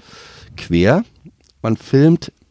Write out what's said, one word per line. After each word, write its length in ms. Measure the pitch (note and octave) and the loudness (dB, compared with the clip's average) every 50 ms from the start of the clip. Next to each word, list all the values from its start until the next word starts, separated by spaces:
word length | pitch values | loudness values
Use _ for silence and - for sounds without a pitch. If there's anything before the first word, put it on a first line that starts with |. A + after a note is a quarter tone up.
| _ - - - - - - - - - - | _ -20 -20 -20 -20 -20 -20 -20 -20 -20 -20
quer. 460 | - - - E2+ E2+ F2 G2+ C3+ F#3 A#3+ - _ _ - - - _ _ _ _ _ - | -18 -10 -4 -2 0 2 2 0 0 -2 -6 _ _ -20 -20 -20 _ _ _ _ _ -6
Man 140 | A2+ A2+ | -6 -6
filmt 560 | - - - - C3+ C#3+ D#3+ E3+ E3 - - - _ _ _ | -6 -6 -2 0 2 2 2 2 0 -2 -8 -20 _ _ _